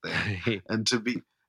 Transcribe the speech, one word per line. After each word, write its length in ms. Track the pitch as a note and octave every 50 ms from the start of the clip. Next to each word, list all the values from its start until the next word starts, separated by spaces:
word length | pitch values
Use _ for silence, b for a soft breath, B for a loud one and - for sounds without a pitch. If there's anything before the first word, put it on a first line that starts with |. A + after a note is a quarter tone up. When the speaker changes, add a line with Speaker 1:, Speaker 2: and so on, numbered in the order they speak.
| -
Speaker 1:
thing. 580 | F2+ F2+ F2+ - G#2+ G2+ F2+ - A#2 A2 G2 -
Speaker 2:
<laughs> 40 | -
Speaker 1:
And 160 | G#2+ A2 G#2+ -
to 120 | B2+ A#2+
be, 220 | G#2 A#2+ A#2+ - - _ _ _ _